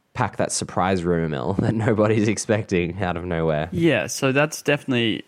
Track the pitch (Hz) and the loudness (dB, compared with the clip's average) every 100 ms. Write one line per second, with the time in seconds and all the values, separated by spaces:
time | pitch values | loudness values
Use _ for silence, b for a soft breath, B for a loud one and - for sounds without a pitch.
0 | _ - 104 - 95 - - - 90 95 | _ -4 -2 -2 -4 -4 -4 -2 0 0
1 | 85 85 80 71 67 95 113 113 107 104 | 0 0 0 -2 -2 0 0 0 2 4
2 | 107 110 107 98 - 107 101 90 85 90 | 4 4 2 0 0 -2 0 0 0 -2
3 | 90 85 90 82 80 76 80 170 165 113 | -4 -4 -4 -2 0 0 -2 0 2 2
4 | 69 - 135 135 151 - - 143 - 123 | -2 -2 0 2 0 -2 -2 -2 0 0
5 | 113 92 | 0 -2